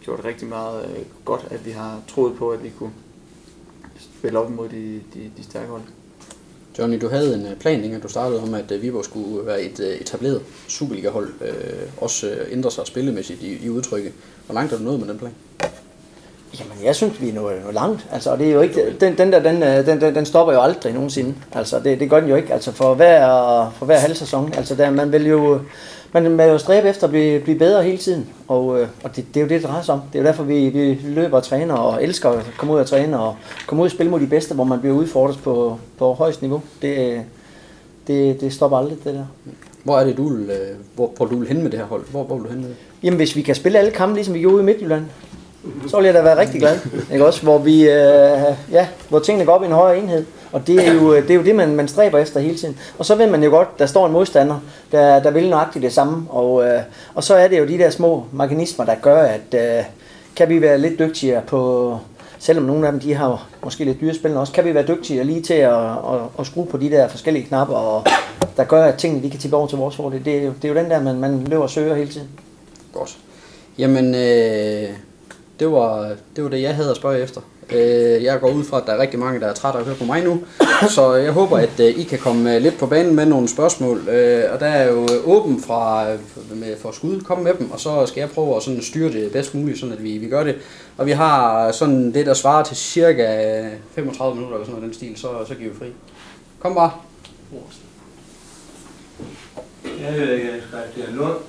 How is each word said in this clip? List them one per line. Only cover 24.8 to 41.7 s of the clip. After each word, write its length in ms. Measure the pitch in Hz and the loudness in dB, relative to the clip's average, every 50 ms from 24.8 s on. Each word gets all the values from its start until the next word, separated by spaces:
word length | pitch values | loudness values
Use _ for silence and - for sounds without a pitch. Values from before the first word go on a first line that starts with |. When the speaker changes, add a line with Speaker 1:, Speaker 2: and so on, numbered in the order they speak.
| 143 143 | 2 2
Speaker 3:
man 220 | 139 143 147 147 | 2 0 0 2
vil 160 | 147 156 151 | 0 2 2
jo... 320 | 151 156 151 147 147 143 135 139 139 - - - - - - - - | 4 2 2 4 2 2 0 -2 -12 -20 -20 -20 -20 -20 -20 -20 -2
Man 260 | - 175 165 165 165 | 0 0 2 2 4
vil 80 | 165 160 | 4 6
jo 120 | 165 156 | 6 4
stræbe 320 | 147 - - 190 208 208 196 | 4 2 2 2 4 4 2
efter 140 | 196 202 - | 0 0 -2
at 60 | 151 | 0
blive, 300 | 143 156 151 151 147 147 | 2 2 2 2 0 0
blive 200 | 139 160 156 143 | 0 -2 0 2
bedre 240 | 160 175 208 202 170 | 4 4 4 4 2
hele 140 | 185 185 | 0 -2
tiden. 320 | 185 - 190 180 156 113 - - - - | -2 -2 -4 -4 -4 -6 -10 -14 -20 -6
Og, 340 | - 131 127 127 131 127 123 | -2 -2 0 0 0 0 -2
øh, 60 | 120 107 - - - | -2 -4 -6 -14 -14
og 120 | 135 127 | -12 -10
det, 100 | 131 120 - - | -10 -14 -6 -2
det 60 | 143 | -2
er 20 | |
jo 80 | 151 143 | 0 0
det, 120 | 165 165 | 0 -2
det 80 | 165 131 | -2 -4
drejer 120 | 143 170 | -6 -6
sig 120 | 170 - 143 | -2 -2 -4
om. 80 | 139 135 - - | -4 -4 -6 -4
Det 60 | 143 | 0
er 40 | 135 | 0
jo 40 | |
derfor, 160 | 156 156 160 151 | 0 0 0 -2
vi, 260 | 139 147 147 135 131 | 0 0 2 2 2
vi 300 | 123 143 143 139 131 135 143 | 0 0 0 0 0 -2 -6
løber 340 | 143 143 160 170 165 135 | -6 -2 -2 0 2 2
og 60 | 127 127 | 0 2
træner 320 | - 135 139 165 170 143 | 0 -4 -2 -2 -2 -2
og 280 | 120 117 120 113 117 131 | 0 0 0 0 0 -2
elsker 260 | - 185 - - 127 | -4 -4 0 0 0
at 160 | 120 113 110 117 - | 0 0 -4 -10 -10
komme 160 | - - 147 156 | -8 -4 0 0
ud 60 | 147 | 0
og 80 | 131 | 0
træne 320 | 127 143 139 143 156 151 123 | 2 0 0 0 0 -2 -2
og 160 | 110 110 110 - - - - - - | -2 -4 -6 -8 -18 -20 -18 -16 -10
komme 140 | - 147 156 | -4 -2 0
ud 60 | 180 | 0
og 40 | 180 | 0
spille 200 | 175 180 170 170 | 0 0 -2 0
mod 80 | 175 160 | 0 0
de 80 | 139 | 0
bedste, 260 | 135 147 156 156 - 160 | 0 0 -2 0 -2 -4
hvor 80 | 135 127 | -2 0
man 160 | 131 131 120 | 0 -2 -2
bliver 160 | 123 139 135 | 0 0 0
udfordret 440 | 143 160 160 - 131 131 139 139 139 - | 0 0 0 0 0 0 0 -2 -4 -4
på, 340 | 139 123 120 120 117 113 113 - - - | -4 -2 0 -2 -2 -4 -8 -14 -20 -6
på 160 | - 131 127 127 | -2 0 0 0
højst 280 | 127 160 165 156 - | 0 -2 -2 -2 -4
niveau. 200 | 139 135 143 151 147 - - - | -6 -6 -6 -6 -8 -12 -14 -8
Det, 420 | - 143 143 139 127 123 120 117 113 113 - - - - - - - - - - _ - - - - | -6 -6 -4 -2 -4 -4 -4 -8 -10 -14 -20 -20 -20 -20 -20 -20 -20 -20 -20 -20 _ -20 -20 -16 -6
det, 340 | - 143 139 139 139 131 135 | -4 0 2 2 0 0 -2
det 120 | 135 135 135 | -6 -8 -2
stopper 240 | - 147 139 139 | 0 0 2 2
aldrig, 200 | 131 135 147 160 143 - | 0 0 -2 -6 -8 -10
det 100 | 147 135 | -8 -8
der. 120 | 139 135 135 - _ _ - 131 - - - - - - | -8 -12 -14 -18 _ _ -20 -20 -20 -20 -20 -20 -10 -4
Speaker 2:
Hvor 160 | 139 143 131 | 0 2 2
er 60 | 135 | 2
det, 120 | 135 120 | 2 0
du 100 | 123 139 | -2 -4
vil, 220 | 151 131 110 104 101 | -4 -4 -4 -4 -6
øh, 260 | 98 98 95 98 101 101 - - _ | -6 -6 -8 -10 -12 -16 -18 -18 _
hvor, 160 | 120 120 117 - | -4 -4 -4 -2
hvor 80 | - 123 | -4 -4
du 120 | 110 123 | -2 -2
vil 100 | 123 117 | -6 -4
hen 160 | 120 139 165 165 | -4 -4 -2 -2
med 80 | 131 | -4